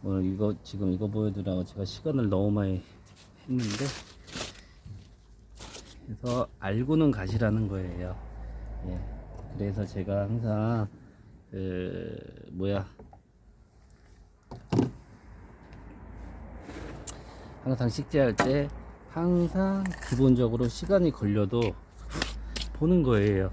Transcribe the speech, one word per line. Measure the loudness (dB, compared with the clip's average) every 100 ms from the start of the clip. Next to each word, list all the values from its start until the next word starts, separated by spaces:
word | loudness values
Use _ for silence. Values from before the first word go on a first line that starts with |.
오늘 | 0 0 0
이거, | 2 0 0
지금 | -8 -2 0
이거 | 0 0
보여드리라고 | 0 0 0 -2 -2
제가 | -2 -4 -6
시간을 | -4 -2 2 2
너무 | 4 4
많이 | 4 2 0 -4 -20 -20 -20 -20 -20
했는데, | -4 -2 0 -2 -4 -6 -12 -20 -12 -8 -8 -10 -20 -20 -16 -16 -16 -20 -20 -20 -20 -16 -14 -14 -16 -18 -14
그래서 | -6 -2 0 -2 -4
알고는 | -2 0 2 4 6
가시라는 | 4 0 2 4 4 0
거예요. | -2 -4 -4 -6 -6 -10 -12 -10 -10 -10 -8 -6
예, | -6 -6 -10 -12 -14 -12 -4
그래서 | -2 -2 -4
제가 | -4 -2 0
항상 | 0 0 0 2 2 2 0 -6 -20 -20 -20 -20 -12
그, | -6 -4 -2 -4 -4 -8 -10 -12 -16 -12
뭐야, | -2 0 0 -2 -12 -20 -20 _ _ -20 -20 -20 -20 -20 -20 -20 -20 -20 _ _ -18 0 2 2 -2 -20 -20 -20 -20 -20 -20 -20 -18 -16 -18 -16 -16 -14 -14 -14 -14 -14 -12 -12 -10 -10 -10 -14 -18 -18 -8
항상 | -2 2 2
식재할 | 0 0 4 4 6
때 | 4 4 0 -6 -14 -18 -10
항상 | 0 4 4 4 2 2 0 -2 -4 -2
기본적으로 | 6 8 8 6 2 0
시간이 | -2 4 4 4
걸려도 | 2 0 2 2 2 0 -2 -12 -16 -10 -4 -4 -6 -8 -8 -8
보는 | 0 4 6
거예요. | 6 6 6 4 0